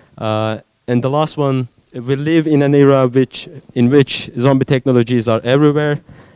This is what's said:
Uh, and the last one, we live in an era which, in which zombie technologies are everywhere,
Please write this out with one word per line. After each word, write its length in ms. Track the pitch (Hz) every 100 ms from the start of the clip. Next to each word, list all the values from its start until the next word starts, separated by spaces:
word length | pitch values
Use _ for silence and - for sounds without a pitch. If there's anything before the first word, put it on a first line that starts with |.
| _ -
Uh, 400 | 110 107 110 110 - _ -
and 160 | 123
the 60 | 131
last 280 | 147 156 151
one, 300 | 139 131 123 _ _
we 240 | 127 120 135
live 300 | 151 165 156
in 160 | 147
an 140 | 143 143
era 320 | 139 135 127
which, 420 | 131 127 - - 139 -
in 160 | 123 120
which 400 | 143 135 - - 120
zombie 260 | 131 135
technologies 640 | - 135 135 123 113 123 113
are 140 | 113
everywhere, 560 | 117 139 151 147 147 143 - - -